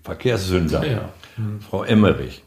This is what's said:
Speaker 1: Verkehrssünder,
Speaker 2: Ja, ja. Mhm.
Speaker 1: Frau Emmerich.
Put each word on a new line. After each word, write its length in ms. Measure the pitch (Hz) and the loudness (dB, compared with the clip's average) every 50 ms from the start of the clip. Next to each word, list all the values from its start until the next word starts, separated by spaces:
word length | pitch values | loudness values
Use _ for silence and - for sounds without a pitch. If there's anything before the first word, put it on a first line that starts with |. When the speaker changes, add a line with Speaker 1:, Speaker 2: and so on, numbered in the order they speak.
Speaker 1:
Verkehrssünder, 840 | - 92 - - - 127 113 101 92 92 90 90 85 76 78 - - | -14 -14 -12 -4 -2 -2 -2 -2 -2 0 0 0 2 0 0 -2 -2
Speaker 2:
Ja, 80 | 147 | -2
ja. 160 | 120 107 - - - - - - - 117 | -4 -4 -6 -10 -14 -20 -20 -16 -10 -8
Mhm. 220 | 110 104 107 104 | -8 -8 -8 -10
Speaker 1:
Frau 220 | - - - 95 98 | -10 -8 -8 -6 0
Emmerich. 600 | - 113 107 104 90 76 - 67 62 - - _ | 2 4 6 6 6 4 2 -4 -8 -12 -16 _